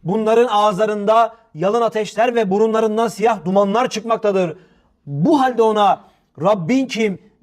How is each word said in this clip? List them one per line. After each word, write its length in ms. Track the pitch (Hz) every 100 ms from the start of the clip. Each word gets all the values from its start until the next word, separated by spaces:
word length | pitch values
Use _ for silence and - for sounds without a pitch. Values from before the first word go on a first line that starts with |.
Bunların 440 | 151 208 220 233 240
ağızlarında 880 | 208 208 185 214 214 202 220 226 - _
yalın 280 | 151 180 233
ateşler 540 | 226 214 208 - 247 233
ve 140 | 208
burunlarından 580 | 196 220 220 226 214 226
siyah 380 | 185 220 214 180
dumanlar 440 | 190 202 214 254
çıkmaktadır. 680 | 226 233 226 208 196 180 - _ _ _ _ -
Bu 360 | 143 185 302
halde 200 | 262 233
ona, 400 | 226 214 202 165 - _ _ -
"Rabbin 440 | 165 208 156 262 262
kim 340 | 208 220 180 _ _